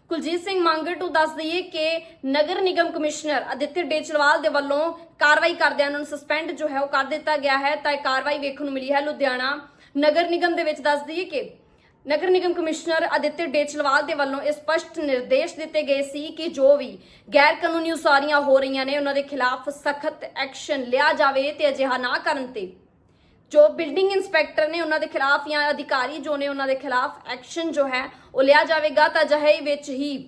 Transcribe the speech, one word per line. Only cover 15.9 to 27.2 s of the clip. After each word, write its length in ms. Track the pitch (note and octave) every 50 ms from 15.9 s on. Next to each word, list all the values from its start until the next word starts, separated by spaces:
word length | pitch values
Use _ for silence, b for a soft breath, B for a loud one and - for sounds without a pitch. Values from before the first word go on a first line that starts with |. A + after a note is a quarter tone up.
| C#4 C#4 C#4
ਸੀ 180 | C#4 D4 D4 D4 D#4+ D#4+
ਕਿ 100 | D#4+ D#4+ E4
ਜੋ 260 | - C4+ C4 C#4 C#4+
ਵੀ 100 | C#4 C4 A3+ G3 F#3 B B B B B
ਗੈਰ 280 | - G3+ C#4+ C#4+ D#4 D#4+
ਕਾਨੂੰਨੀ 360 | - F4 E4+ E4 E4 E4 E4
ਉਸਾਰੀਆਂ 480 | E4 D4 D#4+ D#4+ C#4+ C#4 C#4 D4+ D4+ D4
ਹੋ 180 | C#4 C4+ C4+ C4+
ਰਹੀਆਂ 260 | C4+ C4+ C4+ C4+ C4
ਨੇ, 120 | C4+ C#4+
ਉਹਨਾਂ 160 | D4 C#4+ C#4 C4
ਦੇ 80 | C#4 C#4
ਖਿਲਾਫ 460 | - D4 C#4 B3+ B3+ C4 C4 - D4
ਸਖਤ 540 | C#4+ - - D4 C#4+ C#4+ - D#4 D4+ - - - -
ਐਕਸ਼ਨ 480 | - C4+ C4 - - - - D4 C4+ B3
ਲਿਆ 260 | A#3+ B3 C4+ D4 D#4 D#4+
ਜਾਵੇ 380 | B3+ D4+ C4+ C4+ C4+ C4+ D4
ਤੇ 160 | D4 - D#4 C#4+
ਅਜਿਹਾ 280 | C4+ B3+ C4+ C4+ B3+
ਨਾ 200 | B3+ B3+ B3 C#4 D#4
ਕਰਨ 280 | - E4+ D4+ C#4 C4 B3 -
ਤੇ 180 | A3 F#3+ F#3 - - _ _ _ _ _ b b b b b b b b _
ਜੋ 160 | - D4 D4 D4+
ਬਿਲਡਿੰਗ 400 | C4+ C#4+ E4 D4 C4+ F#4+ F#4+ G4
ਇੰਸਪੈਕਟਰ 560 | G4 F#4+ F#4+ - - D#4 D4+ D4+ - - D#4 D4+
ਨੇ 120 | D#4+ F4
ਉਹਨਾਂ 180 | E4 D#4 D#4 D#4
ਦੇ 80 | D#4
ਖਿਲਾਫ 400 | D#4 - D#4 C4+ C4+ C#4+ - - D4+
ਜਾਂ 200 | D4+ D4 D4 D4
ਅਧਿਕਾਰੀ 480 | D4 - C#4 - D4 C4+ B3 C4 D4+ D#4+
ਜੋ 180 | C4 D4+ D4
ਨੇ 100 | C#4 C#4
ਉਹਨਾਂ 200 | C#4+ C#4 C#4 C4+
ਦੇ 80 | C4+ C4
ਖਿਲਾਫ 520 | C4 C#4 C#4+ B3 B3 C4 C#4+ - -